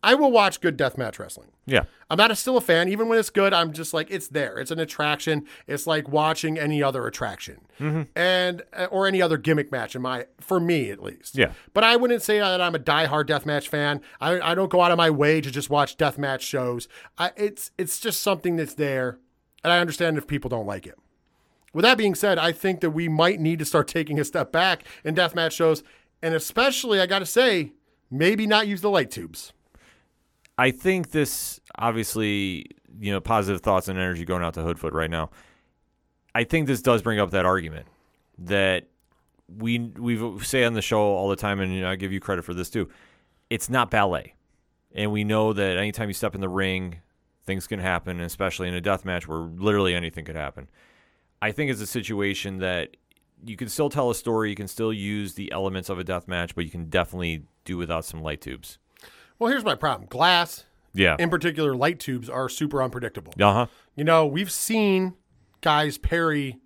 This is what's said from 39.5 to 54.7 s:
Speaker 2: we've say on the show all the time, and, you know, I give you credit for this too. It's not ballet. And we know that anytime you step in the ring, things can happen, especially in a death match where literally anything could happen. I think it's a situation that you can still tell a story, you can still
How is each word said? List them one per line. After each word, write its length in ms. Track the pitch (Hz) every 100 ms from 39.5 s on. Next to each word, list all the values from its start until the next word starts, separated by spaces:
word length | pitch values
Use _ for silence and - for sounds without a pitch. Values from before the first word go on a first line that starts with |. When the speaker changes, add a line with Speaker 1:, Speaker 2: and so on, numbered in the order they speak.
| 95 113 120
Speaker 2:
we've 680 | 117 - 120 113 117 101 -
say 180 | 131
on 80 | 117
the 100 | 113
show 160 | - 110
all 280 | 104 95 98
the 80 | 98
time, 240 | 104 98
and, 120 | 95
you 100 | 92
know, 80 | 92
I 60 | 92
give 160 | 95
you 60 | 95
credit 260 | - 92 85
for 80 |
this 160 | 90 87
too. 180 | 117 92 - _ _ _ _ _
It's 180 | 117 -
not 200 | 127 120
ballet. 440 | 110 101 80 - _ _ _ _ _ _
And 180 | - 107
we 100 | 104
know 300 | 104 110 110
that 240 | 101 98 90
anytime 320 | 104 104 107
you 60 |
step 200 | 95 107
in 60 | 98
the 80 | 95
ring, 540 | 92 95 92 92 82 _ _ _ _
things 220 | - 95 -
can 120 | 104
happen, 420 | 92 87 92 87
especially 480 | 85 - 95 - 92
in 60 |
a 60 | 90
death 240 | 90 95
match 240 | 95 90 82
where 100 | 80
literally 560 | 82 85 101 104 95
anything 300 | 87 85 85
could 100 | 78
happen. 340 | 78 71 69 67 _ _ _ _ _ _ _
I 120 | 107
think 180 | 107 147
it's 100 | 113
a 60 | 104
situation 720 | 123 104 104 101 95 101 95
that 380 | 92 90 78 _ _ _ _ _ -
you 80 | 101
can 120 | 117
still 200 | - 143
tell 220 | 147 127
a 40 | 110
story, 340 | - 110 107
you 60 | 101
can 100 |
still 260 | 98